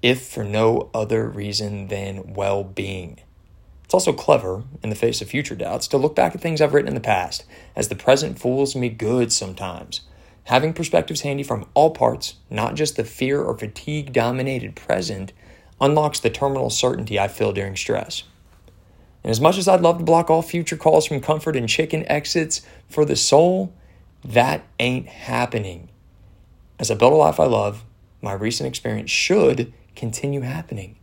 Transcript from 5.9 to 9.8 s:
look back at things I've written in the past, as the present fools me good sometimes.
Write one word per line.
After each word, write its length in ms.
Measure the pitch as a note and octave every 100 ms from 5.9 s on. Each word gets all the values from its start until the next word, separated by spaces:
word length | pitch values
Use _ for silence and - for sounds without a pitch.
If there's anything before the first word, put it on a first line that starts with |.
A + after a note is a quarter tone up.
| C#3
look 180 | D3 D3+
back 180 | F3+
at 80 | F3+
things 200 | E3+ D#3
I've 120 | D3+
written 140 | C#3+ -
in 80 | C3+
the 40 |
past, 460 | A#2 G2 F2+ - - - - -
as 140 | -
the 60 | G2+
present 440 | - C#3 C#3+ B2
fools 360 | B2 B2+ C#3 C3+
me 140 | B2
good 420 | A2+ A2 B2 A#2
sometimes. 680 | - G2 F#2 F#2+ E2+